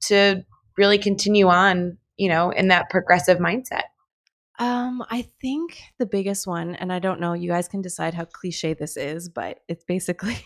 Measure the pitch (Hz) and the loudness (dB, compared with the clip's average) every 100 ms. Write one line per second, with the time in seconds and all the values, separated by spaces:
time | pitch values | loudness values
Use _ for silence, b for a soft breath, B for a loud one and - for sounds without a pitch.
0 | - 202 202 190 - _ _ - 202 208 | 2 4 4 2 -4 _ _ 2 4 4
1 | 202 196 196 208 185 175 196 180 175 175 | 2 0 2 4 6 6 4 2 -2 -8
2 | _ _ 190 165 175 - 185 180 - 185 | _ _ 0 2 2 2 4 4 4 -2
3 | 180 175 175 175 175 214 254 - - _ | 4 2 6 4 4 -2 -6 -8 -8 _
4 | _ _ _ _ _ - 240 247 247 247 | _ _ _ _ _ -6 -2 -2 -4 -8
5 | - 233 240 _ 262 285 339 - - _ | -8 -8 -8 _ -6 -6 -6 -10 -20 _
6 | 220 196 190 202 - 170 170 180 185 180 | -4 -2 -2 -4 -6 -6 -6 -8 -6 -4
7 | 190 185 175 170 175 175 180 196 185 - | -2 -2 -4 -4 -2 -2 -2 -6 -8 -6
8 | 165 170 165 - 180 170 160 160 151 - | -6 -6 -10 -10 -10 -6 -4 -4 -6 -8
9 | 139 160 175 143 90 - _ 165 _ 180 | -8 -8 -10 -10 -10 -10 _ -12 _ -4
10 | - 175 196 240 | -4 -6 -6 -8